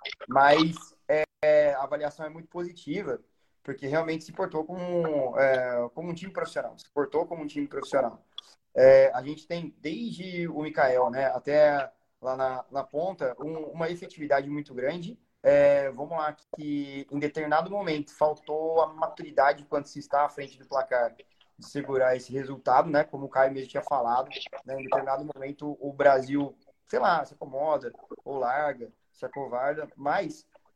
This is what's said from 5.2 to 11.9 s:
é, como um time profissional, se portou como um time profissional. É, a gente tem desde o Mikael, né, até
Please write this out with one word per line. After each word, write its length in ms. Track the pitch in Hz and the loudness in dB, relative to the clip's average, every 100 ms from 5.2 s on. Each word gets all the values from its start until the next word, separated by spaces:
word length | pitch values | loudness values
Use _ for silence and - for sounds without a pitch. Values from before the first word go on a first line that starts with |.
| 127 117 | -2 2
é, 500 | 135 131 127 120 120 | 2 2 0 -4 -4
como 160 | - 175 | -8 -10
um 40 | |
time 200 | 170 190 | -10 -10
profissional, 440 | 180 165 147 123 - | -8 -6 -6 -8 -12
se 120 | - | -8
portou 320 | 147 139 151 | -4 -2 -2
como 180 | 170 170 | -4 -6
um 40 | 147 | -8
time 200 | 147 143 | -8 -8
profissional. 560 | 135 - 139 120 - _ - - _ _ 123 | -8 -2 0 0 -6 _ -20 -20 _ _ 6
É, 320 | 131 135 135 | 10 10 8
a 80 | 123 | 4
gente 240 | 135 151 - | -6 -12 -8
tem 280 | 170 165 - | -8 -8 -10
desde 640 | 156 233 233 165 185 175 170 | -8 -6 -8 -8 -8 -6 -6
o 120 | 151 | -4
Mikael, 480 | 151 156 135 127 120 | -4 2 4 4 2
né, 160 | 131 135 | 0 -2
até 600 | 127 139 147 151 143 135 | -2 0 4 6 4 -4